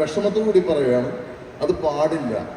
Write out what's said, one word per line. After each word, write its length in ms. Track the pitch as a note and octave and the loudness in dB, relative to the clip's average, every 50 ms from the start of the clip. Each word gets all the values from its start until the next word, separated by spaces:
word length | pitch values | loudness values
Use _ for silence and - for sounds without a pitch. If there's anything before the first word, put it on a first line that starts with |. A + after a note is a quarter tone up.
വിഷമത്തോടു 380 | D3+ D3+ - G#3+ G3+ G3+ F#3+ G#3+ | -2 -2 0 0 0 0 2 2
കൂടി 200 | G#3+ G#3+ G3 F#3 | 2 4 4 4
പറയുകയാണ്, 520 | F3 E3+ D#3+ D3 C#3 B2 B2 B2 B2 - - - - - - - - - - - | 4 4 2 2 2 4 2 2 2 0 -4 -8 -10 -12 -14 -14 -16 -16 -8 -4
അത് 100 | C#3+ - | -2 -2
പാടില്ല. 760 | E3+ - D#3+ D#3 C#3+ C#3+ D3+ D#3 E3 D#3 C3 A#2 G#2+ G2+ - - - | -2 0 0 0 0 2 2 0 0 0 -2 -2 -4 -4 -6 -8 -10